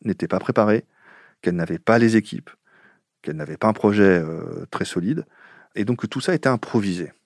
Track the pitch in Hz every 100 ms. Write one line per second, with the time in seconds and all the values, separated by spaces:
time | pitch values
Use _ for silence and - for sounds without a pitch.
0 | - 92 - 92 - 120 107 107 - _
1 | - - _ _ 90 87 82 85 - 117
2 | 117 110 - - - - _ _ _ _
3 | _ _ - 156 - - 110 107 107 104
4 | 98 87 80 82 82 82 - - - 90
5 | 90 160 - _ - - _ 110 104 123
6 | 110 131 - 175 135 120 - 117 98 87
7 | 78 -